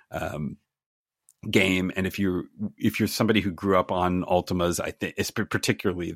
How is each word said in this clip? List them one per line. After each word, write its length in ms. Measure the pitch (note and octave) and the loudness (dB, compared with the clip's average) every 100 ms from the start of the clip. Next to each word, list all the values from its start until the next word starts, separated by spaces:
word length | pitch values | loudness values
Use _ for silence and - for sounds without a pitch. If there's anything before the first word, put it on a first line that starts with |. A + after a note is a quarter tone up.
| _ | _
um, 480 | - E2 D2+ C#2+ - _ _ _ _ _ _ _ _ A2 | -6 -6 -4 -6 -8 _ _ _ _ _ _ _ _ 0
game. 400 | G#2 F#2+ F#2 F#2 F#2+ | 2 4 2 0 -2
And 100 | F#2+ | -4
if 120 | - | 0
you're, 260 | G2 F2 - - G#2 - | 0 0 -6 -8 -10 -2
if 220 | A2 - | -2 2
you're 60 | G#2+ | -2
somebody 340 | - A2+ G#2+ | 2 4 4
who 100 | F#2 | 2
grew 280 | D#2 G2 F#2 | -2 2 2
up 120 | F2+ | 2
on 340 | F#2 F2+ F2+ | 0 2 0
Ultimas, 540 | - F2+ - F2+ F2 E2+ | 2 0 2 0 0 0
I 120 | D#2 | -4
think 240 | - F#2 - | -6 -6 -4
it's 140 | G2+ | -4
p-, 140 | - | -4
particularly 680 | - - - - G2+ F2 F2 | -2 -2 0 0 0 -2 -6